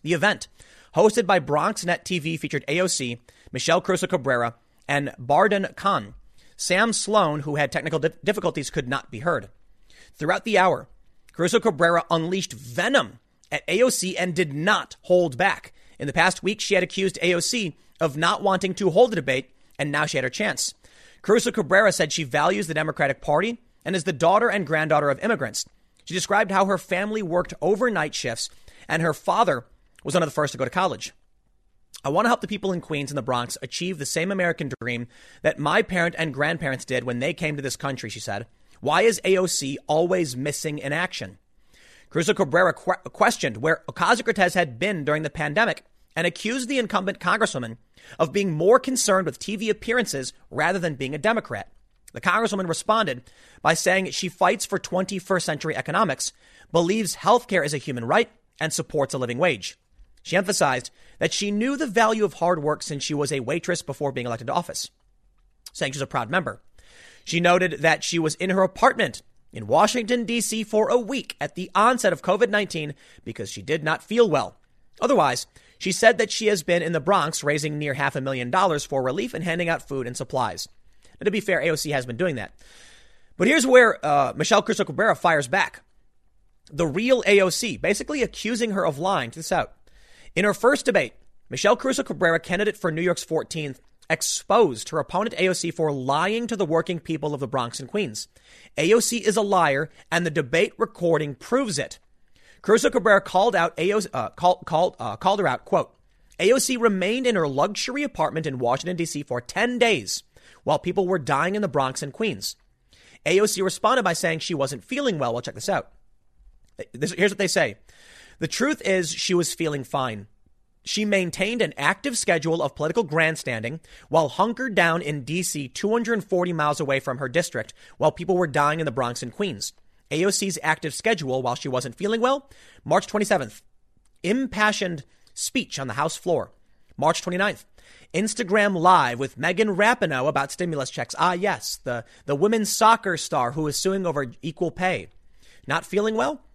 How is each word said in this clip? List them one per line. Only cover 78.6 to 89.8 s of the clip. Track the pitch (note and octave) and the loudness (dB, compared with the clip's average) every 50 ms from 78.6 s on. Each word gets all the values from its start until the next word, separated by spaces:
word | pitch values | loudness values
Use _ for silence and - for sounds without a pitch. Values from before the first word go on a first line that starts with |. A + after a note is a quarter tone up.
| G3 F#3 D#3 D3 - | 4 4 2 0 -2
for | - C#3+ C3+ | -2 -2 -2
relief | B2+ C3 C3+ F3+ A3+ B3 | 0 0 -2 -2 -4 -4
and | - - - | -6 -6 -4
handing | F3 E3 F3 F3 E3 | -4 -2 -2 0 -2
out | E3 C3+ - | -2 -4 -4
food | - C#3 C3+ B2 | -6 -6 -6 -6
and | A#2+ - | -6 -6
supplies. | - C3+ - - C3 A#2+ G#2 E2 - - - - - _ - _ - _ - - - | -8 -8 -4 -2 -2 -2 -2 -4 -8 -12 -12 -14 -20 _ -20 _ -20 _ -20 -16 -4
Now, | - | -2
to | G#3 | 0
be | G3 G#3+ | 0 0
fair, | - - F3+ D3 | 0 0 0 2
A | C3+ E3+ | 2 0
O | D#3+ | 0
C | D3 - D#3 | -2 -2 -2
has | D3 C3+ A#2+ | -2 -4 -4
been | B2 A#2 | -4 -4
doing | B2 F3+ F3+ C#3+ | -2 -2 -2 -2
that. | A2+ G2 - - - - - - - - - - - - - - - - _ - | -4 -8 -12 -14 -20 -20 -20 -20 -20 -20 -20 -20 -20 -20 -20 -20 -20 -20 _ -4
But | - F3 | 0 2
here's | A3+ D4+ D#4+ A#3 | 4 4 4 4
where, | C4 B3+ B3+ A#3+ A3 - - - | 8 8 8 8 8 4 0 0
uh, | D3+ D3 C#3+ C3+ B2 - | 2 2 2 2 2 0
Michelle | - D#3+ - G#3+ G3+ | -4 2 4 4 4
Cruz | - - A3+ - G3+ | 4 2 -2 -2 -2
Cabrera | - C3+ - G#3 A3 E3 | -4 -2 0 2 2 0
fires | - - F3 D#3+ D3 C#3 A#2+ | 2 2 2 2 2 0 0
back. | D#3 G3 D3 - - - _ _ _ _ _ _ _ _ _ _ _ _ _ _ _ _ _ - | 0 0 0 -2 -4 -18 _ _ _ _ _ _ _ _ _ _ _ _ _ _ _ _ _ -12
The | - C#3+ E3 | -4 -2 -2
real | D#3 C3 F#3+ A#3 B3+ C4 A#3+ - | -2 0 -2 2 4 4 4 6
A | G3 G#3 G3 | 6 6 6
O | F#3+ F#3 | 6 4
C, | - - - A3 C#3 | 2 -2 -4 -4 -4
basically | G2+ - E3+ G#3 - - - D4+ C#4+ | -2 -2 -2 -2 -2 -4 -6 -2 -2
accusing | A3+ - - - - G#3+ B3 G#3 A#3+ A3 | -2 -4 -4 -6 -4 -4 -2 -2 -2 -2
her | F#3+ G3+ F3 | 0 0 0
of | E3 C#3 C3+ | 0 -2 -2
lying. | E3+ F#3+ G3 D#3 B2 A2+ | -2 -2 0 -2 -2 -6
Check | - | -10
this | D#3+ D#3+ - | -12 -4 -2
out. | F#3 E3 A#2 - - _ | 0 -2 -2 -4 -8 _